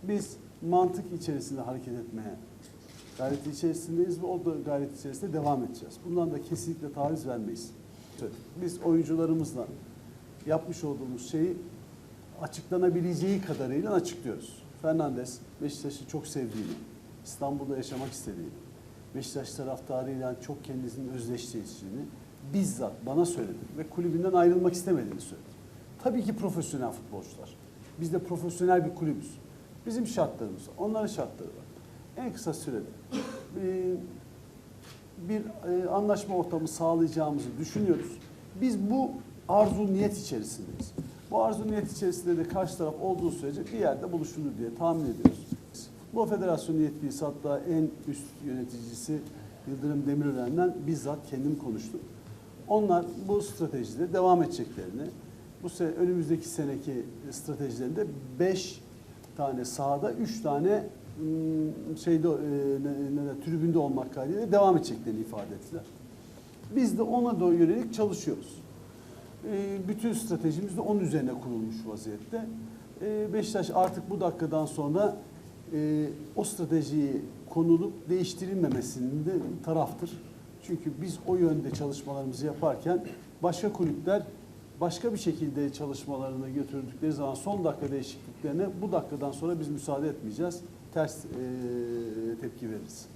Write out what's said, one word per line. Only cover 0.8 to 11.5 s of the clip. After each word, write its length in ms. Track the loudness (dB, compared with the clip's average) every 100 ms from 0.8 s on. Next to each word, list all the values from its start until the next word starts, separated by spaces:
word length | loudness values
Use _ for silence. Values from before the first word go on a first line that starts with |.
| 6 2 -4 -4
içerisinde 400 | -2 -2 -4 -6
hareket 340 | -4 -6 -6
etmeye 400 | -6 -6 -8 -8 -10 -14 -18 -18 -18 -18 -18 -18 -4
gayreti 320 | -2 0 -2
içerisindeyiz 720 | 0 0 0 -2 2 2 2
ve 40 | -2
o 180 | 0
da 100 | 0 -2
gayret 340 | 0 0 0 -4
içerisinde 340 | -8 -6 -2
devam 320 | 0 2 2
edeceğiz. 300 | 0 -6 -12 -12 -2
Bundan 260 | 2 2
da 100 | 0
kesinlikle 500 | -4 -4 -2 -4 -6
taviz 340 | 0 0 0 -2
vermeyiz. 440 | -4 -4 -6 -10 -14 -18 -20 -18 -8 -8 -8 -14 -6
Biz 160 | -4 0
oyuncularımızla 840 | 4 6 6 4 4 4 2 -4 -8 -10 -14 -16 -18 -18 -18 -12 0
yapmış 380 | 0 0 -6
olduğumuz 460 | -4 -4 -6 -8 -4
şeyi 260 | 0 2